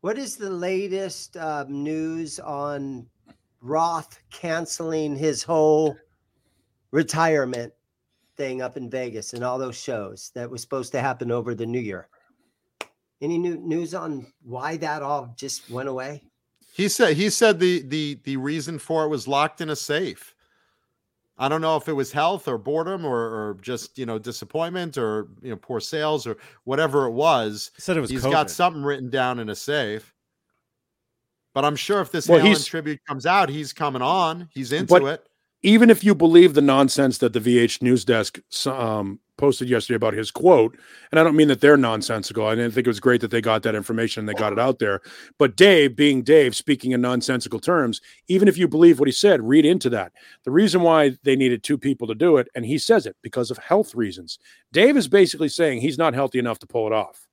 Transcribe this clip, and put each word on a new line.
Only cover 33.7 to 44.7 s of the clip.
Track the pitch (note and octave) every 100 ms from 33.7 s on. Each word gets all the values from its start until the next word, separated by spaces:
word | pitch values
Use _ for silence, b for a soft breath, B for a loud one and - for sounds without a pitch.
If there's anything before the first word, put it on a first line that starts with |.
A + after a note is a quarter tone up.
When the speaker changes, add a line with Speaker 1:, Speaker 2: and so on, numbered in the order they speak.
Speaker 2:
coming | - D3 C3
on. | B2+ F#3 E3+ E3 F3
He's | C3+ B2
into | D3 B2+
Speaker 4:
But | F3+
Speaker 2:
it. | C#3 D#3 _ _ _ _
Speaker 4:
even | F#3+ G#3+ A#3
if | A3
you | G3+
believe | F3 E3 E3+ F3+
the | C#3+
nonsense | C#3+ C3+ C3+ - C#3 B2
that | A#2+
the | A2+
V | A2 A#2+
H | A#2 -
news | B2 B2 G#2
desk | A#2 G#2 - _
s-, | - C#3
um, | C3 A#2 G#2+ G2 G2 _ -
posted | C#3+ C3 B2
yesterday | A#2+ - A#2
about | A2+
his | G#2 G#2+
quote, | - F3 D#3 A2+ - b b b
and | D#3+
I |
don't | E3 D#3
mean | D3+
that | C3
they're | C#3+ D3
nonsensical. | A#2+ A2 F#2+ A2+ G2 - G#2+
I |
didn't | A2+ A#2+
think | A2+ B2
it |
was | G#2
great | C3 A#2+
that | A2
they | A#2
got | A2+ A2
that | A2+
information | G#2+ G2+ A2+ A2+ -
and | G#2+
they | G#2
got | G#2+
it | G2+
out | B2